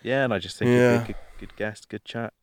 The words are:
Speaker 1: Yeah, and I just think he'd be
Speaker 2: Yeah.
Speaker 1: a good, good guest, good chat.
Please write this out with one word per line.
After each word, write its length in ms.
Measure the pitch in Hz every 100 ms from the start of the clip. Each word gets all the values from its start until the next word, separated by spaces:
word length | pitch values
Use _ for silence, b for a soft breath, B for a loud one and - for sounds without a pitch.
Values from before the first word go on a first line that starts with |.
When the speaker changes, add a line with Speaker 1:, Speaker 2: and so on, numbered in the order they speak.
Speaker 1:
Yeah, 220 | 117 135
and 100 | 131
I 60 | 101
just 180 | 95 -
think 120 | 120
he'd 60 | 123
be 60 |
Speaker 2:
Yeah. 220 | 123 120
Speaker 1:
a 20 | 117
good, 80 | - - -
good 160 | - -
guest, 320 | 107 104 -
good 140 | 107
chat. 300 | - 117 113 _